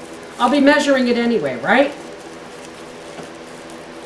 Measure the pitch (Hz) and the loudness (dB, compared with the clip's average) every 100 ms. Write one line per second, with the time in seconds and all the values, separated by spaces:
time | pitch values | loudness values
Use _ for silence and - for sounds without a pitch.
0 | - - - - 240 285 277 294 285 269 | -16 -16 -14 0 4 6 6 6 6 4
1 | 247 233 233 220 143 123 185 240 294 - | 4 2 2 2 0 -2 2 4 4 -2
2 | - - - - - - - - - - | -12 -14 -16 -16 -16 -16 -16 -16 -16 -16
3 | - - - - - - - - - - | -16 -14 -14 -16 -16 -16 -16 -16 -16 -16